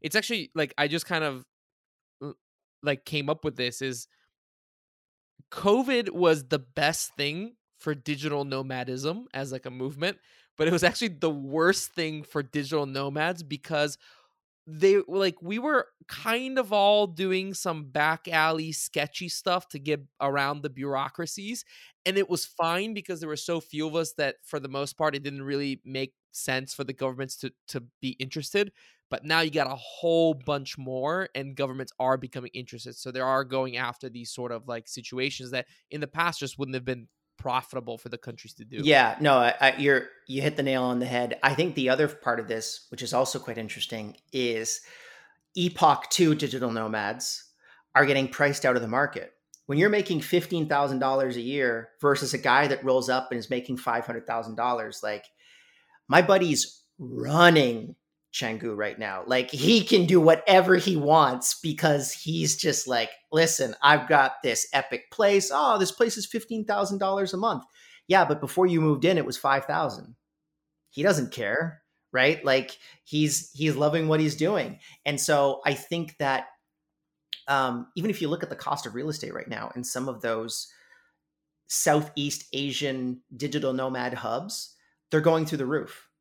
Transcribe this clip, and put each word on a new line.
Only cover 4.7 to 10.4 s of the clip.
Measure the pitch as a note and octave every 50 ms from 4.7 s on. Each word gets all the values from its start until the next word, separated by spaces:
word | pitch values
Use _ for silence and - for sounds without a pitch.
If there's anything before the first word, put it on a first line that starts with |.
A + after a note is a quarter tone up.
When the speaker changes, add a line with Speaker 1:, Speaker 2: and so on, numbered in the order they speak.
| _ _ _ _ _ _ _ _ _ _ _ _ _ _ - _
Speaker 1:
covid | - - - G3+ G#3 B3+ C4 B3+ C4 A#3+ A3+ F#3+
was | - F3+ F3+ E3+ D#3+ D3+ C3+ B2+
the | D#3 C#3+
best | C3 _ _ D#3 C#3+ D3+ E3 - - - _
thing | - C#3+ C#3+ D3+ F3 G#3 A#3 A#3+ _ _ _ _
for | _ - D#3 D3+
digital | C#3 A#2+ D3 D3 C3+ C#3+ D#3 D3 C#3+ C#3+
nomadism | C#3 C3+ C3+ C3+ C3+ C3 B2+ B2 B2+ B2+ C3 C3+ D#3 F3 A3 B3 - -
as, | C#3 C3+ C3+ C3
like, | B2+ _
a | C3
movement, | B2 B2+ B2+ C3+ C3 C#3 E3 F#3+ G3 _ _ _ _ _